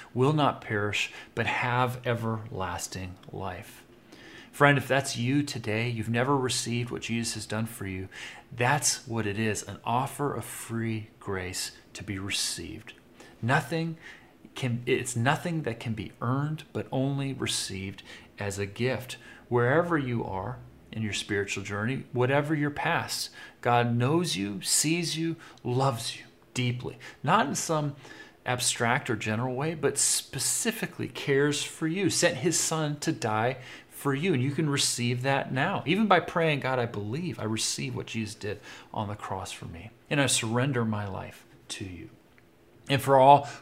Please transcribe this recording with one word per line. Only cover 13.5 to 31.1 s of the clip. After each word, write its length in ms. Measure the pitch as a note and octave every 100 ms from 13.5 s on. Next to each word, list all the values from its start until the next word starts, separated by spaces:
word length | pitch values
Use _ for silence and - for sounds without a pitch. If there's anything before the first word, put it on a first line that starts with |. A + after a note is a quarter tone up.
| C#3+ - E3 E3 D#3+ - - - - - -
can, 260 | B2+ A#2+
it's 300 | B2 A2 B2
nothing 480 | A#2 A#2+ D#3 F3+ D#3+
that 160 | A#2 A#2
can 140 | A2+
be 180 | A2 E2 -
earned, 440 | A#2 C3+ D3+ D#3 -
but 160 | A2 -
only 420 | C3+ C3+ C#3 C#3
received 680 | B2+ A2+ - - F#2+ F#2+ G2 - - - -
as 220 | G2+ F#2+
a 80 | G2+
gift. 500 | G2 B2 A2+ - - - - -
Wherever 480 | A#2+ A#2+ D3+ F3 D#3+
you 280 | B2+ A#2
are 340 | - F#2+ G#2 B2 - - -
in 120 | A2
your 100 | G#2+
spiritual 500 | G2 - G2+ G2 -
journey, 440 | F#2+ G#2 A2 C3+ -
whatever 400 | A#2+ B2+ C#3+ C#3+
your 180 | D3+ D3
past, 600 | C#3+ C#3 C#3 A#2 - - - - -
God 340 | A#2+ A#2+ A#2+
knows 420 | A#2 B2 E3 F3 F3+
you, 240 | G3+ G3
sees 560 | - - D3+ F3 D#3+ D3+
you, 200 | E3 D#3+ - -
loves 540 | B2 B2 C3+ A2+ - -
you 80 | - - -
deeply. 460 | - B2 B2 - - - -
Not 240 | C3+ G3+ C4+
in 80 |
some 400 | F#3 - D#3 D3 C#3+ - - - -
abstract 640 | - B2 - - A#2 B2 -
or 40 |
general 400 | G#2+ G#2+ A2 B2+
way, 200 | B2+ D#3
but 240 | E3 C#3+ -
specifically 1080 | - - - C3+ - - A#3 - F3+ -
cares 560 | A2+